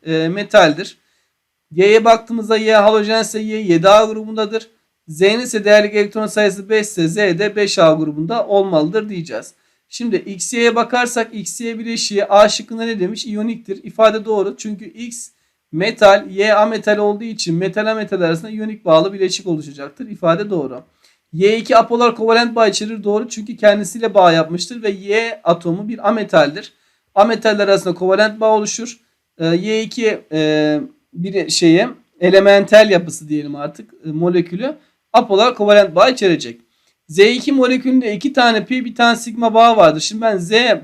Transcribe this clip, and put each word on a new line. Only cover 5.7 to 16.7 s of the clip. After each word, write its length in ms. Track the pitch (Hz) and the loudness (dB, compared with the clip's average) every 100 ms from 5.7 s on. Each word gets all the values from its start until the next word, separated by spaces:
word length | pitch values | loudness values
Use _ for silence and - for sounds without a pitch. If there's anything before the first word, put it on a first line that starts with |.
| 208 208 | 4 4
elektron 340 | 208 202 214 214 | 0 -2 -4 -4
sayısı 420 | 214 208 196 196 | 0 0 -2 -4
beş 180 | 220 208 | -2 -2
ise 200 | - 160 | -2 -2
Z 80 | 175 | 0
de 400 | 202 165 208 208 | 0 0 -2 -2
beş 240 | 202 - | -2 2
A 140 | 165 | 2
grubunda 540 | 156 156 151 165 233 - | 2 -2 -6 -6 -4 0
olmalıdır 640 | 202 196 160 156 220 214 | 0 0 0 -2 -4 -6
diyeceğiz. 440 | 185 156 113 - _ _ _ _ | -10 -10 -12 -14 _ _ _ _
Şimdi 260 | - 233 185 | -10 -6 -6
X, 380 | 202 190 - | -6 -12 -8
Y'ye 220 | 233 233 226 | -2 0 0
bakarsak 580 | 233 247 247 240 226 | -2 -2 -2 -4 -6
X, 280 | 220 180 - | -10 -14 -10
Y 180 | 233 226 | -10 -8
bileşiği 460 | 226 233 - 202 196 | -8 -8 -4 -4 2
A 240 | 202 214 | 4 4
şıkkında 340 | - 208 226 | 2 -8 -8
ne 160 | 233 220 | -6 -4
demiş? 260 | 180 214 - | -6 -6 -8
İyoniktir. 580 | 208 226 233 - 196 | -6 -6 -8 -12 -14
İfade 420 | 190 190 220 220 214 | -12 2 2 2 -2
doğru. 300 | 208 190 - | -2 -2 -6
Çünkü 280 | 214 202 202 | -12 -12 -16
X 460 | 214 240 - - _ _ _ _ | -16 -16 -16 -20 _ _ _ _
metal, 580 | 156 208 226 208 202 196 | -4 -4 4 6 4 2
Y 240 | 190 214 | -2 0
ametal 440 | 208 220 | 2 2